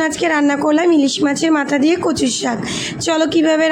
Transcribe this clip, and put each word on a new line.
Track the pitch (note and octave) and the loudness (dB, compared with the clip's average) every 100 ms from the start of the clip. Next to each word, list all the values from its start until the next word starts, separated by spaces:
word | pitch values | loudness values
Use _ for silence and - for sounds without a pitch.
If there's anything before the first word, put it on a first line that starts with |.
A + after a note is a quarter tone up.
| D#4+ | 2
আজকে | D#4+ E4+ | -2 -2
রান্না | D4+ C#4+ C#4+ | 2 0 0
করলাম | D#4 D4+ F4 D#4+ | 0 2 4 4
ইলিশ | C4+ - C#4+ | 2 0 -2
মাছের | C#4 E4 D#4 | 0 0 0
মাথা | C#4 C#4+ | 0 0
দিয়ে | D4 F4+ E4+ | 2 0 0
কচুর | D4 C4 - | -2 -2 -2
শাক। | B3+ A3+ - - - - E4 | -4 -4 -6 -6 -8 -6 -2
চলো | D#4+ D#4+ | 0 0
কীভাবে | E4+ D#4 D#4 D#4+ | 2 2 2 2